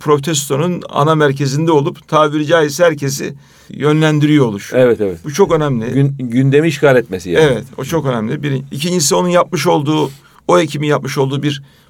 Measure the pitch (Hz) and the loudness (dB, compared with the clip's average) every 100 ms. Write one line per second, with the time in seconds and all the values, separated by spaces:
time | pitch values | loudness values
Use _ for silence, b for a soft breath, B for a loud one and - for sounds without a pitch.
0 | 151 147 156 156 139 139 175 175 - - | -2 0 0 -4 -2 -2 -2 -4 -6 0
1 | 147 156 147 139 139 143 165 151 160 - | 2 4 2 0 -2 -2 2 2 0 -6
2 | - 156 151 151 151 165 151 147 175 147 | -2 0 2 0 0 2 2 2 2 2
3 | 143 139 - 139 b b b - 147 156 | -4 -6 -8 -10 b b b -4 0 2
4 | 156 151 151 151 120 101 - 123 127 107 | 2 2 2 2 2 -2 -4 2 2 2
5 | 101 82 113 139 180 165 147 120 117 127 | -2 -4 -6 0 2 2 0 -2 -2 0
6 | 139 139 127 120 135 143 165 139 147 127 | 0 -2 -4 0 2 4 2 2 4 4
7 | 110 92 87 87 151 113 - - 135 160 | 0 -6 -2 2 2 2 -6 -10 -4 -4
8 | 139 117 110 147 143 135 - 139 170 180 | -2 -4 -4 -6 -4 -6 -6 -8 -4 -2
9 | 147 180 180 175 - 175 175 165 143 156 | 0 0 2 2 0 0 0 0 2 0
10 | 139 - b b - 175 165 147 147 143 | -2 -6 b b 0 2 2 -2 -2 -2
11 | 135 135 135 139 143 139 b b | -2 -2 -2 -2 -4 -6 b b